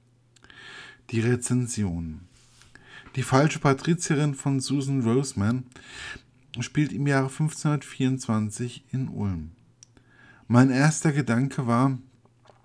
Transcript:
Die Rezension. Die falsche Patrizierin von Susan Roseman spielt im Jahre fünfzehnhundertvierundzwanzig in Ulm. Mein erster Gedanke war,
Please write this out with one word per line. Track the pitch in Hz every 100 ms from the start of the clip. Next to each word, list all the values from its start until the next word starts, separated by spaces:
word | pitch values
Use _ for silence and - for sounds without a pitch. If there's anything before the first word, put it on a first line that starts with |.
| _ _ _ _ - - - - - - -
Die | 113
Rezension. | 117 123 - 123 120 - 101 85 82 78 - _ _ - - - - - - -
Die |
falsche | 123 135 151 -
Patrizierin | 147 135 160 175 - 147 151
von | 135 139 135
Susan | 131 139 135 135
Roseman | 113 123 135 - 104 127 131 - - - - - _ _ _ 120
spielt | 123 147 151
im | 104 143
Jahre | 139 135
fünfzehnhundertvierundzwanzig | - 151 - 151 147 - - 131 131 - 110 107 - 123 - -
in | 131 120
Ulm. | - 101 87 78 - _ _ - _ _ _ - - -
Mein | 120 135
erster | 127 151 156 165
Gedanke | 143 120 117 135 - 120
war, | 117 135 127 - _ _ _ _ -